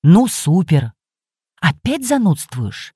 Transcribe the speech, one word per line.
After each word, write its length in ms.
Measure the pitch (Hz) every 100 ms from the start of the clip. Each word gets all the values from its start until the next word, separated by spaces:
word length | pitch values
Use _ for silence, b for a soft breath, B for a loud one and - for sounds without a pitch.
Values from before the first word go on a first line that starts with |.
Ну, 260 | 143 190 247
супер! 640 | - - 165 165 147 120 _ _ _ _ _ _ _
Опять 480 | 160 143 - 285 247
занудствуешь? 840 | 285 214 151 - 123 110 - -